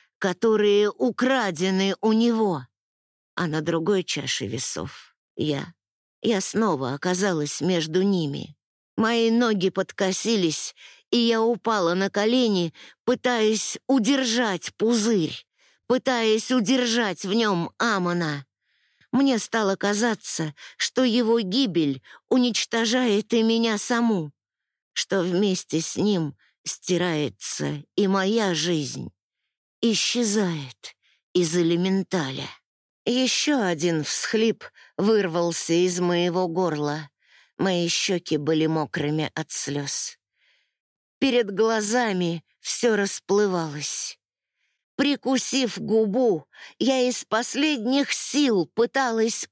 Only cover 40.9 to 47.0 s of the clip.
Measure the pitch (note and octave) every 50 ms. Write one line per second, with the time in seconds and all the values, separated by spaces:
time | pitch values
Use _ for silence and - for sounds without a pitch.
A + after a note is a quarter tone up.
40.9 | _ _ _ _ _ _ B3 C4+ A#3+ B3 A#3 G3 G3+ F#3 A3 A3 A3+ A3 G#3 G#3
41.9 | A3+ B3 B3 A3 - F3+ F3+ E3 E3+ E3 - _ _ _ - - - - - A#3+
42.9 | G#3+ G3+ G3+ G3 - - - - G3+ G3+ G#3 G3 F#3 F3 E3 D#3 C#3+ D3+ C#3+ -
43.9 | - - - - - _ _ _ _ _ _ _ _ _ _ _ _ _ _ _
44.9 | _ - C#4 C#4+ C#4+ - - B3 C4+ A#3+ - - - C4+ C4 G#3+ - F3+ D#3 -
45.9 | G#3+ A3 A3 G3+ F#3+ B3+ B3+ A#3 F#3 D#3 C#3 _ _ - - - - _ A3 B3+
46.9 | C4+ B3+